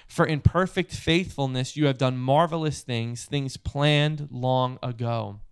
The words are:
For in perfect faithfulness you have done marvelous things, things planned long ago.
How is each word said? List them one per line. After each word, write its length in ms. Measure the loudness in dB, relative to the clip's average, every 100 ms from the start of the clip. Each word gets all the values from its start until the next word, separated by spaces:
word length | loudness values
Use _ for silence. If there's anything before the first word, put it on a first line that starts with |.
| -6
For 180 | 0 2
in 140 | 4
perfect 540 | 4 4 0 0 -4
faithfulness 800 | -4 2 2 2 -4 -4 -2 -4 2
you 100 | 2
have 120 | 2
done 200 | 0 0
marvelous 640 | 2 2 2 0 -2 -4
things, 440 | -4 -4 -4 -8 -4
things 320 | -4 -4 -8
planned 720 | -8 0 2 4 2 -2 -8
long 480 | -4 0 2 0 -2
ago. 600 | -8 -4 -2 -2 -4 -10 -16